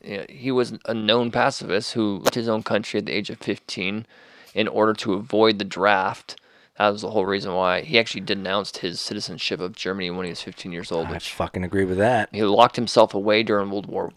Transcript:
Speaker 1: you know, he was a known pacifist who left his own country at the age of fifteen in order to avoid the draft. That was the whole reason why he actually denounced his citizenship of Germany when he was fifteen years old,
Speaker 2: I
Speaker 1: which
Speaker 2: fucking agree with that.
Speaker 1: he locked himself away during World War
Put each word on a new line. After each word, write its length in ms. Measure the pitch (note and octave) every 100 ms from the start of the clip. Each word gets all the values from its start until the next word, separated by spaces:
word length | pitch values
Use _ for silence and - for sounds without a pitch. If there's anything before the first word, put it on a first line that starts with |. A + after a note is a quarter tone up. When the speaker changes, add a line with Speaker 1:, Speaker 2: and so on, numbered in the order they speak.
Speaker 1:
you 140 | - G2
know, 60 | -
he 220 | C#3 B2+
was 280 | B2+ A#2 A2 -
a 80 |
known 360 | A2+ G#2+ A#2+ A#2+
pacifist 640 | A2+ B2 - - F#2+ A#2
who 240 | B2 G#2+ G2
left 160 | -
his 140 | B2+ A2+
own 140 | A2
country 360 | - A2 A#2 G#2
at 80 | G#2+
the 60 |
age 180 | E2+ G2+
of 80 | -
fifteen 680 | - G2 - - F#2 G#2+ A#2 - - - -
in 140 | - G#2+
order 260 | - G#2+
to 200 | G#2+ A2
avoid 440 | F#2+ A#2 G#2+ A2 G2+
the 60 |
draft. 760 | G2 F2 G2 G2 F#2+ - - - _ _ _ -
That 100 | G#2
was 120 | G#2
the 80 | A2
whole 160 | A2 F#2+
reason 280 | G2 G2+
why 280 | F2+ F#2 F2+
he 160 | - E2
actually 200 | A2 G#2+
denounced 560 | F#2+ G2 F#2+ G2 F#2 -
his 220 | F#2 F2+
citizenship 600 | - G#2 - E2+ - F#2
of 140 | F2+ -
Germany 340 | F#2 G2 F2+
when 140 | F2+ F2+
he 40 |
was 120 | E2+
fifteen 280 | - - G2
years 220 | E2+ F#2+
old, 160 | E2 E2
Speaker 2:
I 40 |
Speaker 1:
which 200 | E2 -
Speaker 2:
fucking 320 | - E2 F#2+
agree 200 | F2+ G2
with 140 | F#2+ F#2
that. 300 | G#2+ A2+ G#2
Speaker 1:
he 120 | G2+
locked 320 | G#2+ G#2 A#2+ -
himself 380 | A2+ A#2+ A2
away 280 | G2+ G#2 G#2+
during 280 | A2+ G#2 G2
World 160 | G2 G2
War 260 | F#2 -